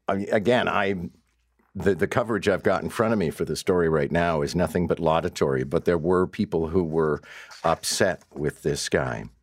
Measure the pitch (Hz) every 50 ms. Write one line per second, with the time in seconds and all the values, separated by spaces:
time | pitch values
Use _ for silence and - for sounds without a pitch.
0 | _ - 101 98 101 - - 110 92 110 123 117 90 85 82 104 101 98 101 90
1 | 85 - - _ _ _ _ _ _ _ _ _ _ _ - 98 80 98 98 82
2 | 101 95 - 131 120 107 113 98 85 104 92 80 - 104 95 85 - - - -
3 | 113 113 113 104 90 73 - - 85 78 76 - - - 92 90 85 82 78 76
4 | 71 - 76 85 85 85 82 76 71 71 - 85 87 76 - 90 87 82 82 -
5 | 82 80 80 82 78 87 - - 87 73 67 65 65 69 85 82 - - 87 82
6 | 76 87 92 90 92 85 - - 104 - - 82 82 78 82 95 87 80 78 80
7 | 78 76 73 71 - - - - - - - - - 82 80 - - - - -
8 | 113 95 80 - - _ - - 76 71 - - - 78 71 73 - - - 82
9 | 69 64 58 53 53 55 - _